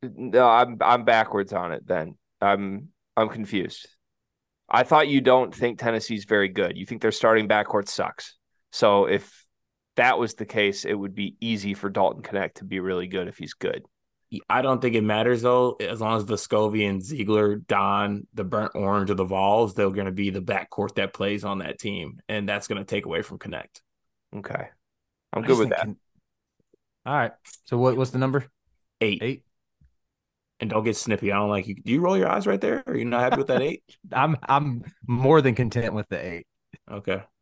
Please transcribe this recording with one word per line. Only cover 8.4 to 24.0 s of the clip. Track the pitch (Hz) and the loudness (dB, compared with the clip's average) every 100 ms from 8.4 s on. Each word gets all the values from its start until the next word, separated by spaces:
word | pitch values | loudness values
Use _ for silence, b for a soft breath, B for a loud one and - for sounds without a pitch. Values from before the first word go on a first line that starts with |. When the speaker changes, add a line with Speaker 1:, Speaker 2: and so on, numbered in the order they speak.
| _ _ _ | _ _ _
Speaker 1:
So | - 110 101 98 | 2 4 4 4
if | 98 - - _ _ _ _ _ - | 0 -2 -20 _ _ _ _ _ 2
that | 123 - | 2 4
was | 117 | 0
the | - 107 | -6 -6
case, | 113 104 98 - | 0 0 0 -4
it | |
would | 104 98 | -4 -4
be | 95 98 - | -8 -10 -6
easy | 117 110 98 | -6 -4 -4
for | 98 101 | -6 -6
Dalton | 98 95 147 | 0 0 0
Knecht | 110 98 92 - | -8 -6 -6 -8
to | |
be | 95 95 | -10 -6
really | 92 92 92 | -4 -4 -4
good | 92 90 | -6 -8
if | - | -10
he's | 80 | -16
good. | - - - - _ _ _ _ - - | -8 -6 -6 -10 _ _ _ _ -16 -2
Speaker 2:
I | 120 | 0
don't | 131 127 | 2 0
think | 127 | 0
it | 113 | 0
matters, | 107 107 113 123 | 2 2 2 2
though, | 120 123 123 - | 4 4 2 0
as | 101 110 | -6 -4
long | 110 113 | -2 -2
as | |
Vescovi | 101 107 - 110 107 107 104 | -2 -4 0 0 2 2 0
and | 98 | -2
Ziegler, | 92 147 101 107 104 107 | -6 -6 0 2 2 0
Don, | - 101 98 101 101 104 - | -2 0 0 0 -2 -4 -10
the | 110 | -10
Burnt | 92 107 107 | -4 -4 -4
Orange, | - 98 101 95 | -4 0 0 0
or | |
the | 98 | -2
Vols, | 92 95 98 107 113 | -2 0 2 4 2
they're | 95 101 | 0 -2
gonna | 95 98 | 0 -6
be | 92 98 | -2 -4
the | 95 | -4
backcourt | 92 98 87 - 101 | -4 -6 -6 -6 -6
that | - 98 | -4 -6
plays | - 101 104 | -4 -4 -4
on | 104 98 | -6 -6
that | 80 - | -8 -8
team, | 110 98 78 - _ | -8 -8 -10 -14 _
and | 107 101 | -6 -4
that's | 101 - | -6 -4
gonna | 101 98 | -8 -4
take | 104 | -6
away | - 82 | -4 -6
from | - 95 | -6 -12
Knecht. | 98 80 - - _ _ | -12 -12 -12 -20 _ _